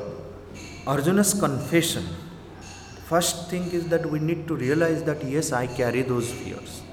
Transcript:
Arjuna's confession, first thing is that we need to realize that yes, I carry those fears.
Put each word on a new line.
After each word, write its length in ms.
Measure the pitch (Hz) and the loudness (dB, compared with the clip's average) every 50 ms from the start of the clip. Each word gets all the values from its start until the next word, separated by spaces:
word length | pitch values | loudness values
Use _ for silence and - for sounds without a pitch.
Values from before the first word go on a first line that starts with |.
| - - - - - - - - - - - - - - - - - | -4 -6 -8 -10 -12 -12 -14 -14 -16 -16 -14 -14 -14 -14 -14 -8 -2
Arjuna's 480 | 131 139 143 139 170 190 202 208 202 - | 0 0 2 4 4 6 6 4 4 4
confession, 680 | - 165 147 135 120 - - 170 170 160 - - 120 87 87 85 - - - - - - - - - - - - - - - - - - | 2 2 2 2 0 0 4 4 4 4 4 0 -2 -4 -6 -8 -8 -10 -14 -14 -16 -16 -16 -16 -16 -16 -16 -16 -16 -16 -16 -16 -16 -4
first 440 | - 165 175 175 - - - - - | 2 2 4 4 2 -2 -4 -6 -4
thing 140 | 185 180 180 175 | -4 -2 -2 0
is 160 | 180 170 170 | -2 -2 2
that 180 | 165 170 160 151 | 2 2 2 2
we 140 | 151 151 151 | 2 0 2
need 260 | 151 160 170 160 - - | 2 2 0 0 0 -2
to 60 | 160 | -2
realize 460 | 135 127 127 147 165 170 165 160 147 - | 0 2 4 4 6 6 4 4 2 2
that 200 | 156 147 151 143 | 0 0 0 -2
yes, 300 | 131 139 156 156 - 135 | 0 0 0 2 2 2
I 140 | 123 127 | 0 0
carry 340 | 123 - 131 123 120 113 127 | 0 0 2 2 2 4 2
those 280 | 131 127 123 120 110 - - | 2 2 2 2 0 -2 -4
fears. 480 | - - 95 90 82 - - - - - - | -6 -8 -8 -8 -10 -10 -12 -12 -14 -14 -16